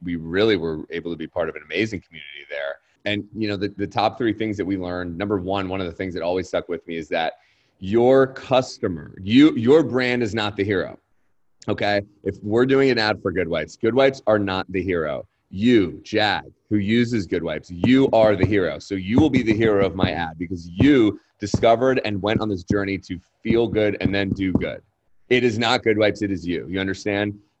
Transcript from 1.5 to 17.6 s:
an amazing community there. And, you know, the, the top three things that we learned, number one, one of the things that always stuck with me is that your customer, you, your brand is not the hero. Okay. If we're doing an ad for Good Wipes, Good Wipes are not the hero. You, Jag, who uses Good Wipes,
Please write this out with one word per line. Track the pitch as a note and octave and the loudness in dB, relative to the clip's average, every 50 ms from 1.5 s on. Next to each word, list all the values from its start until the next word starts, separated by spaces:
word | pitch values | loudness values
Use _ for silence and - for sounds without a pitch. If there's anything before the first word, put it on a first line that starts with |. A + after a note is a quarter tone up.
| D2+ | -6
an | D2+ D2+ | -10 -12
amazing | D#2 D#2 F#2 A2 A2 G#2 F2 | -6 -2 -2 -2 -2 -4 -10
community | - _ E2 D#2 D2 D2 D2 D2 C#2+ C#2+ | -12 _ -20 -20 -20 -20 -20 -20 -16 -12
there. | D2 C#2+ C#2+ C#2+ C#2+ - _ _ _ _ - | -10 -8 -6 -8 -8 -10 _ _ _ _ -6
And, | G#2 G#2 G#2 G2+ - | -4 -4 -4 -6 -8
you | - G#2+ A2 | -8 -6 -4
know, | G#2 G2+ | -4 -2
the, | F#2+ G2+ G2+ | -4 -4 -6
the | G2+ - G2+ | -4 -6 -8
top | - - A2+ G2+ A2 G#2+ - | -4 -2 0 0 0 0 0
three | B2 A2+ | -2 -2
things | G#2 A2 A2 A2 G2+ | 0 -2 -4 -6 -4
that | G2 F2+ | -4 -4
we | F2+ G2 | -4 -4
learned, | F#2 F2+ F2+ F2+ F2+ F2+ F2 E2 | -4 -4 -6 -6 -6 -6 -8 -6
number | E2+ G2+ G2+ G#2+ F#2+ | -6 -2 -2 -2 -2
one, | F2+ F#2+ G2 G2+ F#2+ F#2 | -2 -2 -4 -4 -2 -4
one | F#2 F#2+ | -4 -4
of | F#2 | -6
the | E2+ | -6
things | D#2+ - F#2+ F#2 E2+ | -6 -8 -8 -8 -6
that | F2 E2 | -6 -4
always | F2 F2+ F#2 F2+ - | -2 -2 -2 -4 -2
stuck | - F2 - - | -4 -4 -4 -4
with | E2+ E2 - F2 | -8 -8 -8 -8
me | E2 | -10
is | E2 D#2 - | -8 -8 -4
that | F2 E2 D#2+ D#2 - _ _ _ _ _ _ _ _ - | -4 -2 -2 -4 -6 _ _ _ _ _ _ _ _ -12
your | F#2 F#2 G#2+ A#2 A#2+ B2+ C3+ C3+ C3+ | -6 0 2 4 6 6 6 6 4
customer, | C3+ C3+ - - - C3+ C3 B2 - - - A#2+ G2 E2+ D2+ C#2+ - - - | 2 0 -12 -4 0 0 0 0 0 -8 -6 -6 -6 -6 -6 -12 -16 -16 -12
you, | F#2+ G2+ A#2 C3+ D3 D#3+ - | -4 4 6 8 8 6 6
your | B2 A2 A#2+ D3 E3 D3 | 2 4 6 6 6 4
brand | - A#2 B2+ B2+ B2 B2 A#2+ A#2+ | 2 0 -2 0 0 0 0 -2
is | G#2 G#2+ | -2 -2
not | A2+ G#2 G#2 G2 | -2 -2 -2 -2
the | G2+ G2 | -2 0
hero. | G#2+ G2 F2 D2+ - G1+ - _ _ _ _ _ _ _ _ _ _ _ _ - - | 0 0 -2 -2 -4 -10 -18 _ _ _ _ _ _ _ _ _ _ _ _ -6 -4
Okay. | G2+ - G#2+ G2+ G#2 G2+ G2+ - _ _ - | -4 -2 0 0 0 0 -2 -4 _ _ -8
If | G2 F#2+ - | -8 -8 -6
we're | G#2 G#2 G#2+ A#2 B2+ | -6 0 2 2 4
doing | C3+ C3+ C3+ C3+ C3+ | 4 4 4 4 4
an | A#2+ A#2 | 2 2
ad | G#2+ G#2+ G#2 F#2 | 2 0 -2 -2
for | - G2 | -4 -4
Good | E2+ F#2 F2 | -2 -2 -2
Wipes, | E2 E2+ D#2+ D#2+ E2+ - | -2 -2 -4 -4 -6 -8
Good | - - A2+ A#2 | -2 -2 0 2
Wipes | C3 C3+ C3+ C3 C3+ - | 4 4 2 2 0 0
are | A2 A2 G#2 | 0 2 2
not | G2+ G2 F#2 F#2+ F#2 - | 2 0 -2 -4 -4 -4
the | F#2 F#2+ | -4 -4
hero. | F2 F#2+ F2+ E2+ D#2 D2+ C2+ A#1+ - _ _ _ _ - F#2+ | -2 -2 -2 -2 -2 -4 -6 -8 -10 _ _ _ _ -14 -6
You, | F#2+ G#2+ B2 B2 G#2+ F#2 D#2+ C#2 - | 0 4 6 6 6 4 2 -4 -10
Jag, | - - G#2+ G#2+ G#2+ G#2 F#2 D#2 C#2 - - _ _ - | -12 -4 -2 0 2 2 0 -2 -6 -12 -20 _ _ -2
who | G#2 G#2 | -2 -2
uses | G2 G2+ A2+ A#2+ A#2+ A#2 B2 G#2+ F2+ - | 0 2 2 2 2 2 0 -2 -2 -2
Good | F#2+ E2+ E2 | -4 -4 -4
Wipes, | E2 D#2 D#2 | -4 -6 -8